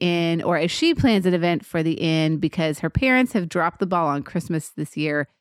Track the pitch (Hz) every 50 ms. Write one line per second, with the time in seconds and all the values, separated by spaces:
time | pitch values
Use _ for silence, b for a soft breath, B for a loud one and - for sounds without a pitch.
0 | 170 175 170 170 170 165 165 165 - - 175 156 156 175 - - 311 330 330 -
1 | - 262 220 196 175 185 180 170 165 175 175 - - - - 165 160 165 160 -
2 | - 165 160 160 156 156 160 151 156 151 - - 160 156 151 - - 160 - -
3 | 262 262 254 254 254 247 - 214 175 160 - 180 165 170 - - 202 180 185 175
4 | 165 147 143 143 - - - 180 - - 175 156 - - - - 151 - - 151
5 | 151 151 147 147 147 b b b